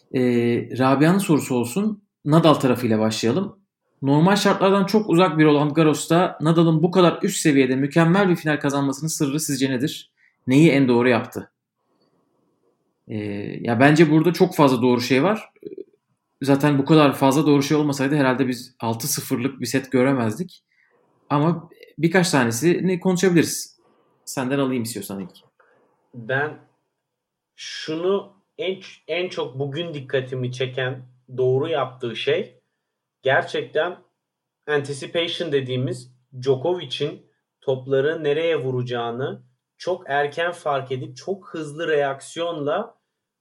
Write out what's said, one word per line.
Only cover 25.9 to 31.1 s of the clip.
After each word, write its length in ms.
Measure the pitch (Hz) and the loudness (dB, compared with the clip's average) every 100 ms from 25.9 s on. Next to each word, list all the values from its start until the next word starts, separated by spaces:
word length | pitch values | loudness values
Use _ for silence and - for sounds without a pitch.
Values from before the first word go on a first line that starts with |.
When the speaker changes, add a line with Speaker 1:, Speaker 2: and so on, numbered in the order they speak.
| _ _ | _ _
Speaker 2:
Ben 440 | 123 113 135 151 - _ _ _ _ _ _ _ _ _ _ | -18 -6 -6 -6 -10 _ _ _ _ _ _ _ _ _ _
şunu 760 | - - - 160 180 196 - _ _ - | -16 -14 -10 -6 -2 -2 -6 _ _ -10
en, 220 | 175 190 - - - | -8 -8 -14 -20 -8
en 200 | 170 180 | -6 -6
çok 300 | 175 139 131 | -8 -8 -8
bugün 360 | 143 143 170 | -8 -8 -10
dikkatimi 580 | 147 127 135 127 131 123 | -10 -4 -4 -4 -8 -8
çeken 500 | - 127 135 127 131 - | -6 -8 -6 -6 -8 -16